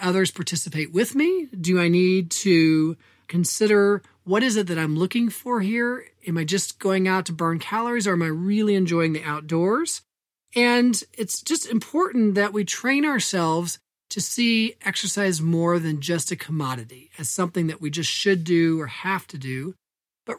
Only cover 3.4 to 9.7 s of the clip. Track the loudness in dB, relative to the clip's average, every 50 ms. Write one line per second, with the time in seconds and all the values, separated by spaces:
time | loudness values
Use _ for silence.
3.4 | 0 0 0 0 2 4 6 6 6 4 2 0 -2 _ _ _ -4 0 0 2
4.4 | 2 2 2 0 0 -2 -2 -2 0 0 0 0 0 0 0 0 0 0 -2 -6
5.4 | -6 -4 -2 0 0 0 0 0 0 -2 -4 -6 -10 -18 _ _ -8 -4 -2 -2
6.4 | -2 0 -2 -2 -2 -4 -8 -4 0 0 2 2 2 2 2 0 -2 -4 -4 -2
7.4 | -2 -2 -2 -2 -4 -4 -4 -2 -2 -2 -2 -2 0 0 0 0 0 0 -2 -2
8.4 | -2 0 0 2 2 2 4 2 2 2 2 2 2 0 0 -2 -4 -4 -6 -6
9.4 | -6 -2 0 0 2 2